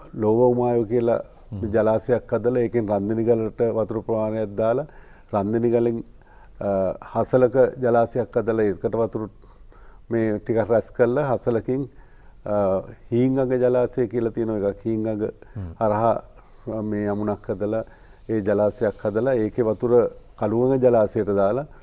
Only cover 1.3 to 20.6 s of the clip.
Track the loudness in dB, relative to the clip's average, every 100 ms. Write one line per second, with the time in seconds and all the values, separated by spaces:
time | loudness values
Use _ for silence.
1.3 | -16 -14 -8 -2 0 2 0 0 -2 0
2.3 | -2 0 0 0 0 0 0 0 0 2
3.3 | 2 0 -2 -2 0 -2 -4 -4 -2 -2
4.3 | -4 -4 -2 0 0 -4 -14 -20 -20 -4
5.3 | -2 0 0 2 2 2 -2 -8 -20 -20
6.3 | -20 -20 -8 -4 0 -2 -4 -6 -4 0
7.3 | 2 4 4 2 2 2 2 2 -2 -4
8.3 | -2 0 0 0 -2 -4 -2 -4 -4 -10
9.3 | -14 -20 -20 -20 -20 -20 -20 -4 0 0
10.3 | -2 0 0 2 0 0 0 0 2 -2
11.3 | -2 -2 -2 -2 -4 -6 -12 -20 -20 -20
12.3 | -16 -4 -2 0 0 -4 -14 -4 0 2
13.3 | 0 0 2 2 2 0 -2 -2 -2 -2
14.3 | -2 -4 -2 -2 -2 -4 -4 -4 -4 -6
15.3 | -8 -16 -12 -12 -2 0 2 2 0 -6
16.3 | -20 -20 -16 -10 -8 -4 -4 -2 -2 -4
17.3 | -6 -6 -6 -4 -4 -6 -14 -20 -16 -6
18.3 | -2 0 2 2 0 -2 -2 -2 0 0
19.3 | 0 0 0 0 0 2 4 4 -2 -18
20.3 | -6 -2 0